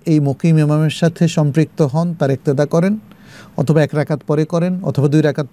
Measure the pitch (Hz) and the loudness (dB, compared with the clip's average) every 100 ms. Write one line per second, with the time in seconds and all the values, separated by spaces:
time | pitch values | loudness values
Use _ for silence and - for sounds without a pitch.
0 | - 151 143 135 175 160 147 151 156 - | 0 0 0 0 2 2 2 2 0 0
1 | 170 165 165 170 147 139 151 - 151 147 | -2 0 0 0 0 0 -2 0 -2 0
2 | 175 160 139 135 - 139 147 165 185 214 | -4 -2 -2 -2 -2 -2 0 0 0 -2
3 | - - - - - - 135 156 143 151 | -8 -20 -20 -20 -12 -4 0 2 2 -2
4 | 143 151 - 147 156 170 175 180 190 - | -4 -4 -2 -2 0 -2 -2 -4 -4 -2
5 | 143 151 151 139 135 | 0 2 0 -2 -6